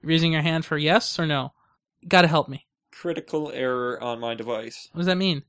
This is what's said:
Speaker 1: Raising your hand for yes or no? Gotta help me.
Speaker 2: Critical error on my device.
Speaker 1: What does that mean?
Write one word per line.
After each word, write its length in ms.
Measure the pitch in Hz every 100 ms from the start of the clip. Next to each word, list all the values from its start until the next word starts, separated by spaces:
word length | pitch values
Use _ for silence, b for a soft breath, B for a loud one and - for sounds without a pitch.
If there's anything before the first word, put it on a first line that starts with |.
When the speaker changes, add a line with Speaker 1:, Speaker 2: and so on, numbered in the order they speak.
Speaker 1:
Raising 280 | 156 165 165
your 120 | 160
hand 220 | 160 160
for 120 | - 151
yes 420 | 151 208 - -
or 60 |
no? 260 | 160 143 131 _ _ _ _ _ 175
Gotta 200 | 185 170
help 200 | 160 139
me. 200 | 135 _ _ _
Speaker 2:
Critical 600 | - 175 165 151 156 147
error 480 | 127 131 127 123 120
on 180 | 120 117
my 160 | 117
device. 520 | 117 113 110 113 - -
Speaker 1:
What 80 | 170
does 80 | 175
that 100 | 185
mean? 240 | 190 147